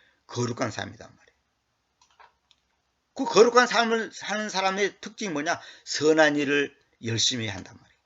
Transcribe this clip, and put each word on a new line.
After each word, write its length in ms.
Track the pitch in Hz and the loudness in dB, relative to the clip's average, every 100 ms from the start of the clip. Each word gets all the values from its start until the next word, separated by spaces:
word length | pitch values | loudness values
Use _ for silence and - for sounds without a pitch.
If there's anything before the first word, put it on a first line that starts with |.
| _ _ - | _ _ -12
거룩한 440 | 120 120 117 120 | -6 -4 -4 -6
삶이단 380 | - 98 - - | -8 -12 -14 -20
말이에요. 180 | _ _ _ _ _ _ _ _ _ _ _ - _ _ _ _ _ _ _ _ | _ _ _ _ _ _ _ _ _ _ _ -20 _ _ _ _ _ _ _ _
그 100 | - | -8
거룩한 420 | 269 185 240 240 247 | 2 6 6 6 4
삶을 460 | 202 226 226 214 | 2 0 0 -4
사는 360 | - - 208 214 | -10 -8 -6 -6
사람의 520 | 185 190 190 202 - | -2 -2 0 -2 -4
특징이 320 | 214 - 208 | -16 -10 -6
뭐냐? 280 | 147 156 156 - - | -4 -4 -4 -8 -18
선한 520 | - - 151 160 151 147 | -10 0 4 6 6 4
일을 400 | 139 143 139 - _ _ | 0 0 -2 -6 _ _
열심히 440 | 113 113 - 127 110 | -6 -2 -2 -2 -6
한단 260 | 95 92 | -8 -12
말이에요. 220 | 101 _ _ | -20 _ _